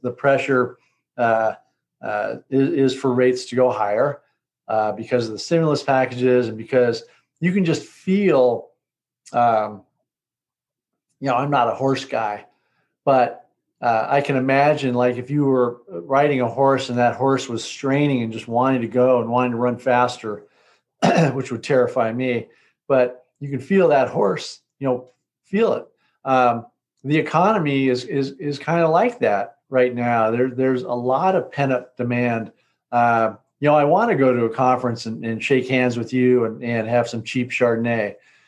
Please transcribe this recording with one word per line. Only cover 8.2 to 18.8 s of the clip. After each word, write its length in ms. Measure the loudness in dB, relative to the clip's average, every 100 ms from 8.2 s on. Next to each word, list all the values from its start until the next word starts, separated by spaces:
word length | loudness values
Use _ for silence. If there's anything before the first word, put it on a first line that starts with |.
| 4 4 4 2 -6 _ _ _ _ _ -6
um, 500 | 0 2 2 -2 -8 -20 _ _ _ _ _ _ _ _ _ _ _ _ -10
you 80 | -2
know, 60 |
I'm 160 | -2 0
not 180 | 2 2
a 60 |
horse 300 | 0 0 -2
guy, 420 | -4 -6 -6 -8 -12 _ _ _ _ _
but, 400 | 0 2 2 -2 _ _ _ -8
uh, 280 | -2 0 0
I 140 | 0
can 120 | 0
imagine, 600 | -2 0 2 4 2 0
like, 240 | 0 0 0
if 120 | -4
you 140 | 0
were 380 | 2 2 2 -2 -12
riding 520 | -12 -2 2 2 2
a 80 | -2
horse 400 | 2 2 2 0
and 100 | 0
that 160 | 0
horse 340 | 0 0 0 -2
was 140 | -8
straining 600 | -10 -8 -2 0 2 0
and 80 | -2
just 160 | -8 -4
wanting 320 | -2 0 0